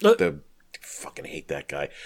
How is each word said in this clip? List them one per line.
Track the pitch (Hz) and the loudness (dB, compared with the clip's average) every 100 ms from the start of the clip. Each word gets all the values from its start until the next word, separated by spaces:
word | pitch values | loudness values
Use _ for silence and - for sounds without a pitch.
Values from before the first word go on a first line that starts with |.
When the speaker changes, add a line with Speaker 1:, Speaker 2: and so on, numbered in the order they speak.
Speaker 1:
Uh. | 202 226 | 6 6
Speaker 2:
The | 87 73 - _ _ - | 4 0 -10 _ _ -20
fucking | - - - - - | -18 -14 -14 -14 -12
hate | 80 - | -12 -8
that | 71 - | -8 -6
guy. | 71 - - | -6 -8 -8